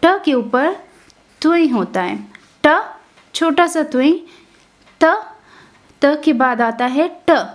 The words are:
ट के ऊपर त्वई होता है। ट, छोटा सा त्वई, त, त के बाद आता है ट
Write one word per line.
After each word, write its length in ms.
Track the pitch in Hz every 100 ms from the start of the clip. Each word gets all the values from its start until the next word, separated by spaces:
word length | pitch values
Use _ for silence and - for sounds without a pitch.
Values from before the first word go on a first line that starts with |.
ट 180 | 330 381 370
के 80 |
ऊपर 420 | 262 220 247 294 392 - _ _ _ _ _
त्वई 260 | 311 339 320
होता 340 | 240 175 185
है। 160 | 185 202 208 - _ _ -
ट, 100 | 370 453 - _ _ _ -
छोटा 300 | 330 311 339
सा 160 | 330
त्वई, 280 | 302 254 269 339 - - _ _ _ _ _ _
त, 120 | 214 403 - - _ - - _ _ _
त 200 | 277 302 302
के 80 |
बाद 280 | 247 262 240
आता 240 | 233 226 247
है 220 | 262 339 349 -
ट 20 | 302 185